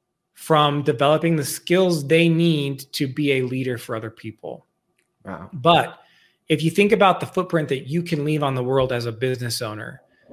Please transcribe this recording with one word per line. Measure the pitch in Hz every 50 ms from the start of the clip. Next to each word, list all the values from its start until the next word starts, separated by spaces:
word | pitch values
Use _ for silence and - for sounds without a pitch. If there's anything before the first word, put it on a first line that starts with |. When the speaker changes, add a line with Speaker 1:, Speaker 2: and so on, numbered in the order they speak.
| _ _ _ _ _ _ _
Speaker 1:
from | - - - 160 151 151 147 143 147
developing | 143 151 139 120 139 147 156 156 165 165 165
the | 151 135
skills | - - - - - 175 190 190 180 170 151 139
they | 135 160 165 170 170
need | 160 165 170 170 160 147 139 139 139 131 - -
to | - - 147
be | 131 127 151 147 139
a | 135 131
leader | 127 123 127 131 127 127 123 113
for | - - 120
other | 110 113 110
people. | - - - 110 104 _ - 76 62 - _ _ _ _ _ _ _ _ _ _ _ _ -
Speaker 2:
Wow. | 95 92 78 92 -
Speaker 1:
But | - 131 123 165 170 147 120 - - - _ _ _ _ _ _ _ _ _ -
if | 160 -
you | 156 165
think | 165 202 202 202
about | 214 185 202 185 175 -
the | -
footprint | - - 190 180 - 175 160 151 131
that | 139 135 156 127
you | 156 175
can | 170 170 170 147 143
leave | 151 156 147
on | 147 139 135
the | 127
world | 123 127 135 135 131 127
as | 123 120 120
a | 120
business | 110 107 127 131 127 120 123 117 113 -
owner, | 123 107 107 107 117 123 131 - _ _ _ _ _ -